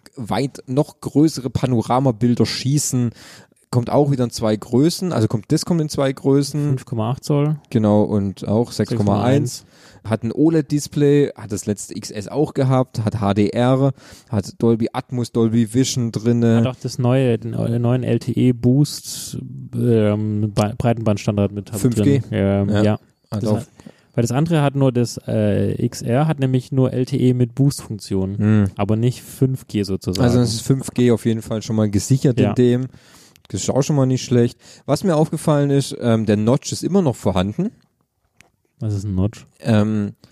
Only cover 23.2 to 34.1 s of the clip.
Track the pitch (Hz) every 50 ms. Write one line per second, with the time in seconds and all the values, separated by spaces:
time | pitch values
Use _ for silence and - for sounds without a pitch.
23.2 | _ _ - 104 104 110 107 101 - - _ _ - - - _ _ _ _ -
24.2 | 117 117 117 135 160 165 170 156 143 143 135 139 135 135 120 123 120 110 - -
25.2 | - - 113 110 107 104 101 98 101 101 101 - - 123 - - - 127 117 131
26.2 | 151 160 156 143 131 131 131 127 123 - 139 131 131 123 - 123 127 - 135 123
27.2 | 123 127 127 123 123 117 117 - 139 143 - - - - 113 101 - - 98 95
28.2 | 95 95 98 107 104 107 107 107 101 95 - - 101 98 110 110 117 127 120 -
29.2 | - - - - 135 131 131 - - - - 104 101 90 95 92 - - 90 -
30.2 | 127 120 120 123 123 117 110 113 - - 135 135 - - - - 123 120 117 104
31.2 | - 117 110 113 110 - 117 110 - - 113 110 107 107 101 101 101 - 131 131
32.2 | - 147 120 117 127 - - 127 123 120 123 123 131 127 - - _ _ - -
33.2 | - _ _ _ _ _ - 95 - - - 127 127 - 156 139 131 127